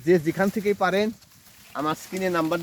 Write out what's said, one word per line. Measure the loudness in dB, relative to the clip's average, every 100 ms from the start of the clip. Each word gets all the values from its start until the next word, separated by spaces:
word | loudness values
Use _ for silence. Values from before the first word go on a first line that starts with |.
যে | 2 4 2
যেখান | 0 0
থেকেই | 0 -2 0
পারেন, | 2 2 0 -4 -14 -20 -20 -20 -14 -6
আমার | -4 -4
স্ক্রিনে | -6 -4 0 0
নাম্বার | 0 0